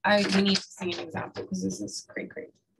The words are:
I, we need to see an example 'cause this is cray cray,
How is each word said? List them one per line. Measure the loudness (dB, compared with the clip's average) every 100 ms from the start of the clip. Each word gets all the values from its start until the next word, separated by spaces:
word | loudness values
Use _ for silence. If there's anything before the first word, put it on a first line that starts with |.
I, | 4 4 6
we | 4
need | 4 2
to |
see | 0 -8 -6
an | -4
example | -6 -8 -8 -10
'cause | -8 -4
this | -4 -4
is | -8 -8 -10
cray | -10 -10
cray, | -12 -14 _ _